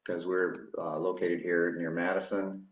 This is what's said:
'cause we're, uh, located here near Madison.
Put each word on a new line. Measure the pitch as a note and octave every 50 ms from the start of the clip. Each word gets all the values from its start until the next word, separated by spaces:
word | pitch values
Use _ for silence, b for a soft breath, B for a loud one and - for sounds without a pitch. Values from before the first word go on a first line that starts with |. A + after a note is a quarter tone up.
| -
'cause | - F2+ E2+ E2+
we're, | F2+ F#2 F#2 F#2 F2 - - - - -
uh, | - E2+ E2 D#2 D2+
located | E2+ F#2 F2+ F2+ F#2 F2 F2 E2+
here | - F2 F2 E2+ E2+ F2 E2+
near | E2+ E2+ E2
Madison. | E2 E2+ F2 F#2 F#2+ F#2+ F#2+ - G#2 G2 G2 G2 F#2+ G2 - -